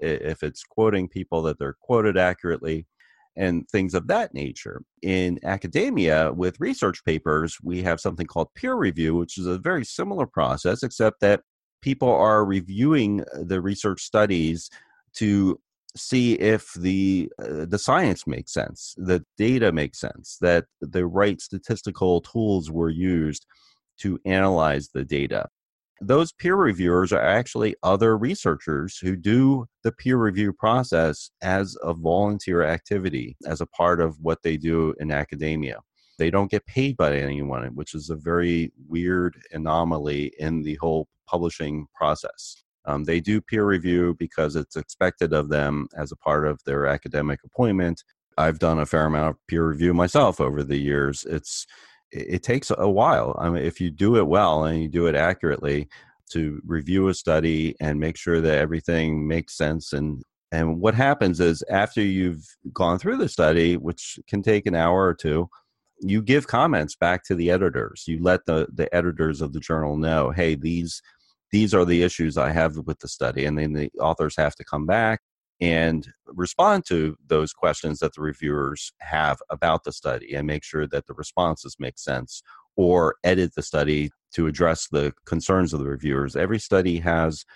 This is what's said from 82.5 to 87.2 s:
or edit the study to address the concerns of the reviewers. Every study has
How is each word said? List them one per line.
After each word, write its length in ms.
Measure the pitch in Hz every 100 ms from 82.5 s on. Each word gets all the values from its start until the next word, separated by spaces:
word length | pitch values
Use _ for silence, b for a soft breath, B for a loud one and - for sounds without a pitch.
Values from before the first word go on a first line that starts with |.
| B B -
or 400 | 90 87 80 -
edit 320 | 90 92 87 -
the 60 |
study 480 | - 78 73 76 73 - _
to 140 | - 80
address 420 | 73 85 82 -
the 220 | 76 73 - -
concerns 480 | 82 - 95 85
of 60 | 76
the 80 | 69
reviewers. 480 | 69 73 67 69 67
Every 240 | 95 110
study 400 | - 98 90 85
has 460 | 85 82